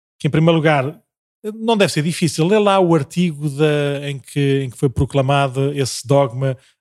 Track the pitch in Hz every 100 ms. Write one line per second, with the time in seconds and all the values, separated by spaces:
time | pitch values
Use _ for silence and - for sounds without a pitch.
0 | _ _ 151 147 165 165 156 147 131 -
1 | _ _ _ _ 208 220 220 214 180 156
2 | 156 - 160 - 170 214 202 196 175 165
3 | - 170 180 143 151 139 156 147 143 139
4 | 143 139 - 147 139 139 131 - 139 127
5 | 135 139 131 143 139 131 139 147 131 -
6 | 117 139 139 127 135 127 _ _